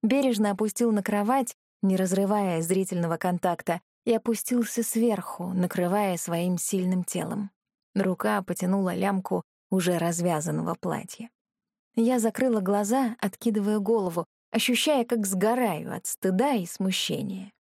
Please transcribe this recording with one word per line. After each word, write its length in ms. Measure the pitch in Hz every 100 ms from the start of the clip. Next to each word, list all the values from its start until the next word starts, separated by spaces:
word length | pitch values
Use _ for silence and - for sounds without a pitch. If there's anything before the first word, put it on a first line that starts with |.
Бережно 480 | 220 269 269 220 208
опустил 420 | 196 214 - 240
на 100 | 214
кровать, 520 | 196 208 202 269 240 - _ _
не 140 | 196 185
разрывая 640 | 185 190 196 208 196 165
зрительного 560 | 165 190 190 180 170 165
контакта, 640 | 185 180 185 170 - 175 _ _ -
и 80 |
опустился 680 | 226 233 220 - 247 226 -
сверху, 680 | 226 220 233 202 - - 180
накрывая 680 | 185 180 - 175 196 202 175
своим 400 | - 170 175 180
сильным 480 | - 196 180 185
телом. 460 | 175 180 165 202 202 _ _ _ _
Рука 460 | - 185 180 214 208
потянула 540 | 190 180 180 196 185
лямку 480 | 180 190 196 185 185 - _ _
уже 300 | 190 175 175
развязанного 760 | 170 170 175 156 160 156 160
платья. 540 | 165 180 156 - - 226 _ _ _ _ _ _ -
Я 220 | 226 254
закрыла 420 | 220 208 262 220
глаза, 560 | 185 202 202 254 262 226
откидывая 580 | - - 233 214 202 214
голову, 460 | 202 226 185 170 160 _ _
ощущая, 520 | - - 240 - 285
как 220 | 233 240 196
сгораю 680 | 190 208 247 240 156 160
от 120 | 180 -
стыда 480 | - 190 185 269
и 100 | 254
смущения. 880 | 170 - 190 185 - - 139 190 196 _